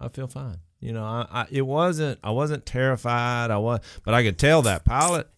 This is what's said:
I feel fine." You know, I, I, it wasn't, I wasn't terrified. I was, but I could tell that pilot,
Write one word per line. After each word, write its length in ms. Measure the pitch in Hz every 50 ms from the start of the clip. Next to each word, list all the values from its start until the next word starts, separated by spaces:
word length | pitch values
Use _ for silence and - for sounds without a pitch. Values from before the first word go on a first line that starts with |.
I 80 | 127 120
feel 180 | - - 135
fine." 320 | 127 - 131 139 123 90 85 - _ _ _
You 120 | - 117 113
know, 100 | 113 110
I, 220 | 110 113 120 117 -
I, 160 | - 120 113 -
it 120 | - 139 135
wasn't, 540 | 131 139 151 170 180 170 156 156 143 120 - -
I 80 | 104
wasn't 340 | 110 123 147 151 151 139 -
terrified. 880 | - - 123 131 135 131 113 - 120 120 120 120 120 120 120 120 117
I 80 | 107 101
was, 220 | 107 113 120 107 - - - - -
but 100 | - 110
I 80 | 123 120
could 160 | 107 90 -
tell 240 | - 143 160 160 123
that 220 | 110 92 80 -
pilot, 440 | - 120 131 156 175 175 160 - - _